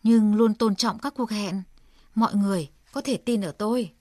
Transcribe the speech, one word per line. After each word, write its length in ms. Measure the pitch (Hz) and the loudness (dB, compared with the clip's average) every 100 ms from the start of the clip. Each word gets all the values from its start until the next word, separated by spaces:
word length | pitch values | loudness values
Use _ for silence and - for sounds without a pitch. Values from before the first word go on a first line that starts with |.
nhưng 320 | 220 226 214 | 6 4 4
luôn 180 | 214 226 | 4 2
tôn 220 | 214 226 | 2 -2
trọng 240 | 196 226 220 | 0 -4 -4
các 140 | 285 285 | -8 -6
cuộc 120 | 233 | -6
hẹn. 340 | 208 202 196 185 _ _ _ _ | -4 -6 -8 -10 _ _ _ _
Mọi 200 | 220 226 | 0 0
người 340 | 202 202 190 143 _ _ | 2 0 -2 -6 _ _
có 100 | 277 | -8
thể 160 | 285 240 | -4 -4
tin 240 | - 233 | -2 -2
ở 100 | 180 | -4
tôi. 400 | - 214 247 185 _ | -6 -4 -2 -4 _